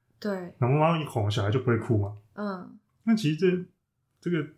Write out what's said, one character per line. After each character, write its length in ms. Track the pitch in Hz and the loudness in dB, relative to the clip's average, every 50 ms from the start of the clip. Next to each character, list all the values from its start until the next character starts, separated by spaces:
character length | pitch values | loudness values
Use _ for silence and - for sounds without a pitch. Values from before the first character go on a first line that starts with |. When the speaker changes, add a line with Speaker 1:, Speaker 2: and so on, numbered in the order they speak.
| _ _ _ - | _ _ _ -10
Speaker 1:
对。 140 | - 208 196 185 175 175 - - | -6 -6 -6 -6 -8 -8 -4 0
Speaker 2:
然 20 | |
后 80 | 123 127 | 2 2
妈 240 | 143 151 156 165 | 4 4 4 4
妈 60 | 170 156 | 2 0
一 60 | 147 | -2
哄， 260 | - - 117 101 104 | -4 -2 -2 0 0
小 120 | 107 113 | 0 0
孩 80 | 98 104 | 0 0
就 100 | 104 - | 0 0
不 60 | - | 2
会 100 | 120 113 | 2 0
哭 220 | 107 - - 110 104 | 0 2 2 0 2
嘛。 180 | 98 101 - - - _ - | 0 -2 -6 -12 -20 _ -10
Speaker 1:
嗯。 440 | 202 208 202 185 180 180 - - - _ _ _ _ | -8 -6 -6 -6 -8 -10 -14 -20 -20 _ _ _ _
Speaker 2:
那 120 | - 226 220 | 0 0 2
其 200 | 214 - 147 156 | 2 2 0 0
实 20 | |
这， 300 | 156 190 180 175 180 180 - _ _ _ _ _ _ _ _ _ _ | 2 2 2 2 0 -2 -8 _ _ _ _ _ _ _ _ _ _
这 100 | - 175 | -6 -4
个， 180 | 175 156 143 - - | -2 -2 -4 -6 -10